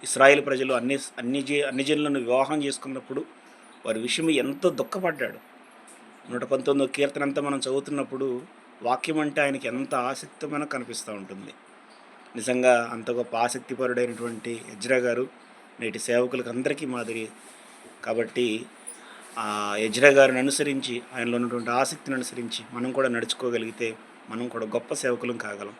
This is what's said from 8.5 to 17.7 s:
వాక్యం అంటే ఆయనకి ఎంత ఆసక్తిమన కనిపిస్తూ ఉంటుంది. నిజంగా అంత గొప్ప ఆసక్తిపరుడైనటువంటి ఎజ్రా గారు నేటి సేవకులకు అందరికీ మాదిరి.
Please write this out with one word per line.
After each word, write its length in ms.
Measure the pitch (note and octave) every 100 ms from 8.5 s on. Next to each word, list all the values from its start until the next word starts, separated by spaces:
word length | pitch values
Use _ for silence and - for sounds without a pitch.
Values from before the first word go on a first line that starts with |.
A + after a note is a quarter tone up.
| - - -
వాక్యం 360 | A#2 B2+ - D#3
అంటే 220 | D3+ C#3+
ఆయనకి 260 | C#3+ C#3 B2
ఎంత 280 | B2 C3 C#3
ఆసక్తిమన 680 | B2 C3+ D#3 - D3 D3
కనిపిస్తూ 500 | D3+ C3+ A#2 A2+ -
ఉంటుంది. 400 | G#2 F#2+ F#2+ F#2+ - - - - - - - - -
నిజంగా 540 | A2 B2+ B2+ A#2+ A#2
అంత 200 | A#2 A2
గొప్ప 260 | A#2+ A#2+ A2+
ఆసక్తిపరుడైనటువంటి 1200 | A#2+ B2+ - B2 B2+ B2 B2 A2+ A#2+ A2+ A#2 A#2 A2
ఎజ్రా 260 | G#2+ A2+ C3
గారు 300 | B2 A#2 B2 - - - - -
నేటి 200 | A#2 G#2
సేవకులకు 500 | - A#2+ B2 B2+ A#2+
అందరికీ 360 | A#2+ C3 C#3+ C#3
మాదిరి. 420 | B2 A2+ A2+ A2 - - - -